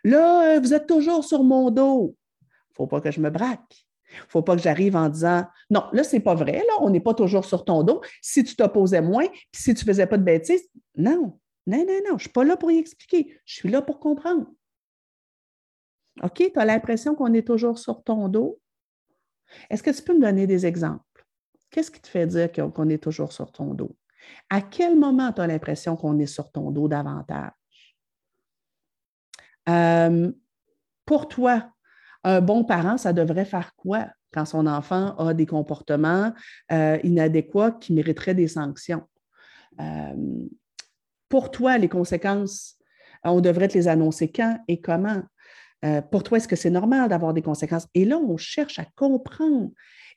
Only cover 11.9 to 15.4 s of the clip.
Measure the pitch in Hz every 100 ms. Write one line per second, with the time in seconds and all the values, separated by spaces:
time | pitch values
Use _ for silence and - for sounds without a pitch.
11.9 | 392 403 254 - - 277 349 330 330 320
12.9 | - _ 359 302 - - - 185 254 285
13.9 | 294 302 294 330 349 - _ _ _ _
14.9 | _ _ _ _ _